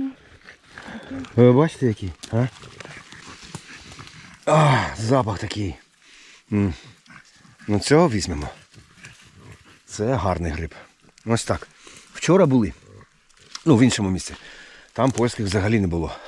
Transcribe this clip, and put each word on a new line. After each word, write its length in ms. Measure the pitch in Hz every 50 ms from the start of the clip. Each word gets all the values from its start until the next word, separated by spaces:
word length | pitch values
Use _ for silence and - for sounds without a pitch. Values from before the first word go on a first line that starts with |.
| 269 269 262 - - - - - - - - _ _ _ - - - - - - - - 135 135 131 - -
Ви 160 | 117 123 123
бачите, 360 | 123 131 156 165 - - 135
який? 240 | 120 104 - 104 90 80 - - -
А? 160 | 110 113 127 120 - - - - - - - - - - - - - - - - - - - - - - - - - - - - - - - - - - - - - - _
А, 400 | - 156 160 156 143 131 110 95 80 -
запах 420 | - 110 110 135 135 110 110 98 -
такий. 360 | 110 101 - 104 104 90 - - _ _ _ _ _ _ - - - - - - _ _
М. 220 | 104 104 101 95 80 - - 127 - _ _ - - - - _ _ _ - - - _ -
Ну, 120 | - 104 101
цього 300 | - - 143 156 180 160
візьмемо. 400 | 110 98 - - 85 73 73 - - - - _ _ - - _ _ - - - - - - - _ - - - - - _ - - _ _
Це 280 | - - - 104 117 135
гарний 380 | 110 90 95 87 80 87 82
гриб. 220 | 76 76 82 - - - - - _ _ _ _ _ _ -
Ось 200 | 110 117 117 -
так. 220 | - 98 - - - _ _ - - - - - - -
Вчора 320 | - - - 170 190 180
були. 280 | 147 131 123 107 80 - - - - - 101 - - _ _ _ _ _ _ _ - - - -
Ну, 120 | 120 123
в 40 | 107
іншому 280 | 131 120 - - 104 95
місці. 240 | 92 85 - - - - - - - - - - - - - _ -
Там 180 | - 117 135
польських 340 | 113 - 120 120 - - 110
взагалі 340 | 95 92 104 95 104 117 110
не 80 | 98
було. 240 | 87 85 85 80 78 - - -